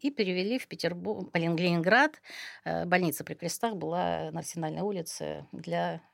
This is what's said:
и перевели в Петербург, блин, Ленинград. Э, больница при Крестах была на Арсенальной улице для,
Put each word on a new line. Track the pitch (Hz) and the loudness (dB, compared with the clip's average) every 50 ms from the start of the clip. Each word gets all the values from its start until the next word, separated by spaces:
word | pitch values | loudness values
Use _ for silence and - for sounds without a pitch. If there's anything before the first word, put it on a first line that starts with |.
и | - 285 | -4 -2
перевели | 277 - - 285 269 180 190 208 247 254 | 0 0 0 0 2 0 0 0 0 -2
в | - - | -2 -6
Петербург, | 175 165 - 165 175 175 175 208 208 190 185 - - | -10 -2 -2 -2 -2 -2 -4 -6 -4 -4 -6 -2 0
блин, | 175 165 165 170 160 | 0 2 2 2 4
Ленинград. | 180 180 170 170 156 185 214 247 285 311 311 - _ - - - - - - - - | 4 4 4 4 6 6 8 8 6 6 2 -4 _ -18 -14 -12 -12 -14 -14 -10 -6
Э, | 165 165 165 170 | -4 -2 -2 2
больница | 175 180 180 180 160 - - 165 | 4 4 4 4 4 0 -2 -6
при | - 151 | -8 -10
Крестах | - - 170 - - - 233 214 | -6 -4 -6 -4 -2 -2 -2 -2
была | 175 160 160 170 180 175 170 170 160 160 156 | -2 -4 -2 -2 0 0 0 0 0 -2 -4
на | 156 165 | -6 -6
Арсенальной | 165 - - 170 160 156 156 160 | -8 -6 -6 -4 -4 -4 -2 -2
улице | 180 208 202 180 165 - - - - 73 151 147 147 - - | -4 -2 -2 -4 -6 -6 -8 -6 -6 -6 -6 -6 -8 -12 -14
для, | - - 170 170 170 170 175 170 170 - _ | -12 -8 -4 -2 0 0 0 -2 -6 -10 _